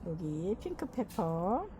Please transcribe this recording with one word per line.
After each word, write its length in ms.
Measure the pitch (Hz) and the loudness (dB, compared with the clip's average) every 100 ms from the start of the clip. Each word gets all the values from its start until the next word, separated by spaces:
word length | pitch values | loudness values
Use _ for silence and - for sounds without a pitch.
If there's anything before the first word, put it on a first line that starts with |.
| - | -4
여기 480 | 160 156 151 180 226 | -2 -2 0 0 0
핑크페퍼. 1040 | 359 359 294 - 220 - 165 165 175 254 403 | -2 -4 -4 -2 -2 2 2 4 4 2 0